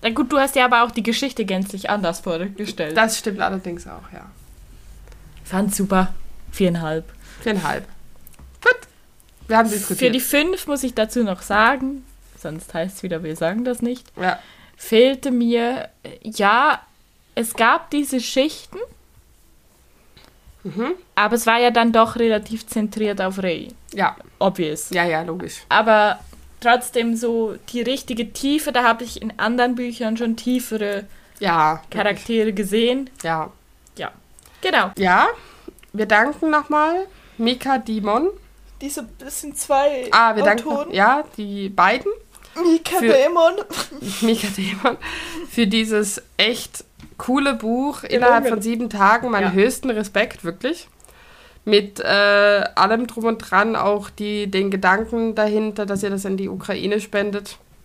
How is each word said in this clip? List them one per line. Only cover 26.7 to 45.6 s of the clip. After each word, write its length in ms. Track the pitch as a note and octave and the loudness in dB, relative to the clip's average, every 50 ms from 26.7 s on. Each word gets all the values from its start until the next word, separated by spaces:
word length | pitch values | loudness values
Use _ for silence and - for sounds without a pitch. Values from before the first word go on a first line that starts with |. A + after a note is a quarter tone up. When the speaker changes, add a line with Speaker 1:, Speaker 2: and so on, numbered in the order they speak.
| B3 A#3+ A#3+ - - A#3+ A#3 A#3 A#3 | 4 4 2 0 -2 -2 0 0 0
Speaker 1:
so 400 | A3+ A#3+ A#3 A#3 A3+ A3+ G#3+ F3+ - - - | 0 -2 -2 0 0 -2 -4 -6 -10 -12 -8
die 120 | - A#3+ | -6 -4
richtige 500 | A3+ A#3+ C4+ - - - A#3+ A3+ A#3 A#3 | -2 -2 -4 -4 -6 -6 -6 -6 -6 -8
Tiefe, 400 | - - C4+ C#4 D4 D4+ D4 D4 | -6 -4 -2 0 0 0 0 -2
da 120 | B3+ B3 B3 | 0 2 2
habe 200 | A3+ A3+ A#3+ B3 | 2 2 0 -4
ich 180 | A3+ - - | -12 -12 -10
in 160 | A#3+ A3 - - | -10 -10 -6 -4
anderen 360 | G3+ A3 A#3+ B3 B3 B3+ A#3+ | -2 0 2 2 2 2 0
Büchern 400 | B3 B3 A#3+ A#3 - A#3+ A3 A3+ | -2 -6 -6 -6 -6 -4 -4 -4
schon 180 | A3+ A#3+ A3+ A3+ | -2 -2 -2 -4
tiefere 680 | A3+ - B3 B3+ B3+ B3 - A3 G#3+ G#3 G3+ G3+ G3 G3+ - - - - _ - - | -2 -2 -2 -2 -2 -2 -4 -6 -4 -4 -4 -4 -6 -8 -12 -18 -20 -20 _ -10 -4
Speaker 2:
Ja, 340 | G3+ F3+ E3+ E3 D#3 D#3 D#3+ | -2 0 2 4 4 2 2
wirklich. 140 | - - - | -2 -6 -8
Speaker 1:
Charaktere 600 | - G#3+ G3 G#3 G3 G3+ - - A#3 A3+ G#3+ A3 F#3+ | -4 -2 0 0 -2 -2 -4 -2 0 0 0 0 0
gesehen. 560 | A3 G3+ F3+ G3+ A3+ A#3 A#3+ B3+ C4+ C4+ - - - - | -2 -2 0 0 2 2 2 0 -2 -4 -8 -12 -8 -6
Speaker 2:
Ja. 280 | E3 E3 D#3+ D#3 - - _ _ _ _ _ _ _ - | -4 -4 -4 -6 -8 -12 _ _ _ _ _ _ _ -14
Speaker 1:
Ja. 140 | - - - - - _ _ - - - - - - | -12 -12 -12 -12 -14 _ _ -20 -20 -20 -20 -12 -6
Genau. 300 | - F#4 E4 B3 G3 G3 G3 | -2 0 2 2 2 0 0
Speaker 2:
Ja, 300 | - F#3+ F3+ F3+ G#3+ D4+ A4 - - - - - - - - - - - - | 0 2 4 6 6 4 4 2 -2 -10 -20 -20 -20 -20 -20 -20 -20 -18 -10
wir 140 | - G#3 G#3+ | -6 -4 0
danken 440 | G3 G#3+ G#3 A#3 C#4+ D4+ - E4 D#4 | 4 4 4 4 2 0 -2 0 0
nochmal 580 | D4+ D4+ D4 - D4+ D4+ D4+ D#4+ E4+ F#4 G4 F#4+ - - - - _ | 2 0 0 0 2 2 2 2 0 -2 -4 -6 -12 -20 -20 -14 _
Mika 400 | - A3+ A#3 B3+ B3 - C4+ C4+ | -2 0 0 0 0 0 0 0
Dimon. 520 | B3+ - A3+ A3 A3 G3+ G3+ G#3+ B3 D#4+ G4 G#4 - - - _ - - - - - | 0 -2 -4 -6 -4 -2 0 0 2 0 0 -2 -6 -12 -20 _ -20 -20 -20 -16 -12
Speaker 1:
Diese, 260 | C4+ C#4+ - D#4 A#3 - - - | -12 -10 -10 -10 -12 -12 -16 -18
das 220 | B3+ C#4 - - | -16 -14 -12 -12
sind 160 | - C#4+ C#4+ | -12 -10 -10
zwei 500 | - - - C#4+ C4+ C#4+ D4 C#4+ B3+ B3 - | -6 -2 2 2 4 4 2 0 -2 -2 2
Speaker 2:
Ah, 240 | - A3+ A#3 A3+ G#3+ | 4 4 6 4 4
wir 80 | G#3+ - | 2 2
danken, 240 | G3+ G#3+ A#3 A#3 D4+ | 2 2 2 0 -4
Speaker 1:
Autoren. 240 | A#3 C#4+ D4 - - | -4 -4 -4 -2 0
Speaker 2:
ja, 300 | F#3+ G3+ A#3 C4 D4 D4+ - - | 4 4 4 4 2 -2 -6 -10
die 320 | - G#3 G3+ G3+ G3+ G3 F#3+ | -12 -10 -8 -8 -8 -8 -4
beiden. 420 | G3 F3+ F3 G3 A#3 C4 - G4+ A4+ A#4+ - _ - - - - - | 2 4 4 4 4 2 -2 -4 -6 -6 -10 _ -20 -20 -20 -12 -4
Speaker 1:
Mika 420 | D#4+ F4+ E4+ E4 E4 - - F4+ F#4 | 0 2 4 4 2 2 0 -2 2
Speaker 2:
Für 80 | A#3 A3+ | 4 6
Speaker 1:
Dämon. 420 | G3 C4 C#4 D#4+ F4 F4 E4 E4+ F#4 G#4 - - - - - | 6 6 6 4 4 4 4 4 4 0 -6 -8 -8 -10 -10
Speaker 2:
<laughs> 340 | - D4 - - G3 F#3+ - | -10 -12 -12 -10 -10 -4 0
Mika 260 | A#3 A3+ A3+ A3 G#3 G3+ G3 | 0 2 2 0 -2 -4 -6
Dämon. 420 | G3+ F#3+ G3 G3+ F#3+ - B3+ - - - - - - - - - D#4+ F4 - | -6 -6 -6 -4 -2 -2 -2 -2 -4 -8 -10 -10 -10 -12 -12 -12 -12 -12 -4
Für 180 | - A#3+ | 0 0